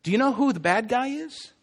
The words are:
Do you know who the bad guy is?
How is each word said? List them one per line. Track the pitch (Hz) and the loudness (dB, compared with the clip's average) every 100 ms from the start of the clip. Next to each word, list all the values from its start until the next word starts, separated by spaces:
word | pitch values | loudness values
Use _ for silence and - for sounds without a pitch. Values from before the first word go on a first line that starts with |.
Do | 165 | 0
you | 208 | 2
know | 269 | 2
who | 226 277 | 2 0
the | 170 | 2
bad | 170 190 220 | 2 0 2
guy | 240 269 | -2 -2
is? | 294 320 - - _ | -6 -10 -14 -20 _